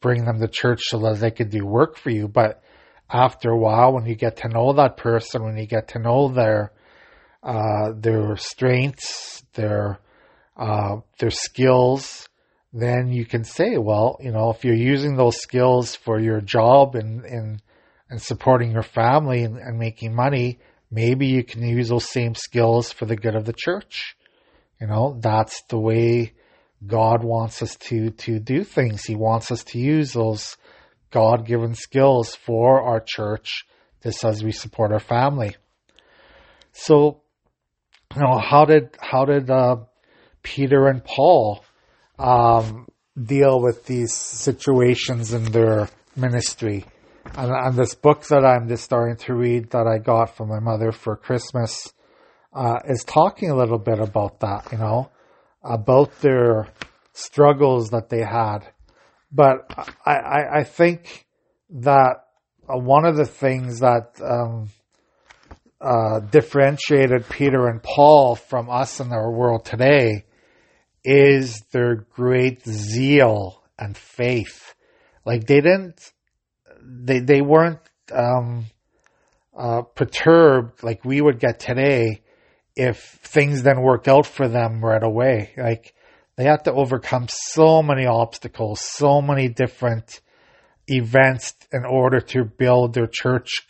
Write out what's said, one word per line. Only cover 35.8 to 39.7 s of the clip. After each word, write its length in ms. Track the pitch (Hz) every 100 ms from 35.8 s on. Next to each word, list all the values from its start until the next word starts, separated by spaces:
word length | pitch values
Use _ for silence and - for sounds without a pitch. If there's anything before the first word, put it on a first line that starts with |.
| _ _ _ _ _ _ _ _ _
So, 500 | - - 151 147 147 _ _ _ _ _ _ _ _ _
you 60 | -
know, 180 | 135 120
how 280 | - 143 151
did, 300 | 156 131 -
how 240 | - 131
did, 240 | 139 143 127
uh, 280 | 131 123